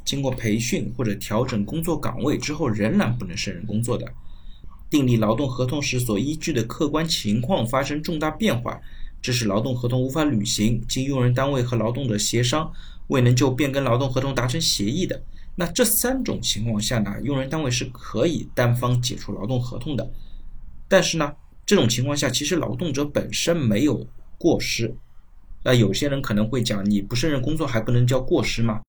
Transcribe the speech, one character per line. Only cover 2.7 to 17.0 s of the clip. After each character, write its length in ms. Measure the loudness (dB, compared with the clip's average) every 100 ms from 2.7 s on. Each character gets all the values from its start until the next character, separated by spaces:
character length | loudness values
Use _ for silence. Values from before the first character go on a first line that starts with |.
| 2 2 2
然 180 | 2 0
不 80 |
能 120 | -4 -6
胜 180 | -6
任 100 | -6
工 160 | -4 -2
作 160 | 0 -2
的。 160 | -4 -10 -12 -12 -14 -14 -14 -14 0
订 140 | 2
立 120 | 4 4
劳 180 | 4
动 140 | 2 0
合 180 | 0 0
同 160 | 0
时 160 | -2 0
所 180 | 0 0
依 200 | 0 -2
据 160 | -2
的 100 | -2
客 260 | -2 -2 0
观 160 | 0 0
情 320 | -2 0 0
况 260 | 2 0 2
发 160 | 0
生 180 | 0 -2
重 160 | -2 -2
大 140 | -2
变 260 | 0 0 0
化， 180 | -2 -8 -10 -8 -8 -6
致 120 | -2
使 120 | 0
劳 160 | 2 0
动 140 | 0
合 140 | -2 0
同 120 | 0
无 80 | 0
法 140 | 2
履 220 | 2 2
行， 360 | 0 2 2 2 0
经 180 | -2
用 200 | 0 2
人 100 | 4
单 160 | 4 2
位 100 | 0
和 160 | 0 0
劳 140 | 0
动 160 | 0 0
者 100 | 0
协 240 | 0 0
商 320 | 2 0 -2 -6 -10 -10 0
未 120 | 4
能 140 | 6
就 160 | 6 4
变 220 | 4 0
更 100 | 2
劳 160 | 2 2
动 100 | 2
合 120 | 0
同 120 | 0
达 140 | 0 0
成 140 | 0
协 240 | 0 0
议 200 | 0 0
的， 160 | -2 -4 -8 -12 -10 -4
那 100 | -2
这 180 | 2
三 380 | 2 2 0 -2
种 180 | -2 -2
情 240 | -2 -2
况 160 | 0 -2
下 200 | 0 0